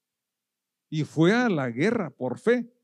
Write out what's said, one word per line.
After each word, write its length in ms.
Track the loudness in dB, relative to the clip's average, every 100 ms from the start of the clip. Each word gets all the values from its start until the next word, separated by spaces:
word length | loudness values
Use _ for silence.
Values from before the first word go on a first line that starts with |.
| _ _ _ _ _ _ _ _ _
Y 160 | -6
fue 300 | -4 2 2
a 140 | 4 0
la 200 | 0 -2
guerra 420 | -2 0 0 -6
por 280 | -6 -8 -2
fe. 340 | 0 0 -2 _